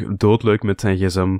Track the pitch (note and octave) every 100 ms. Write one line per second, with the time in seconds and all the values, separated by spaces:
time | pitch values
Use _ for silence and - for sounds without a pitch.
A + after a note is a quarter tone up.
0 | G2+ G2 G#2 A2+ A2+ G#2+ G#2 F#2+ G#2 F#2
1 | F#2+ F#2 F#2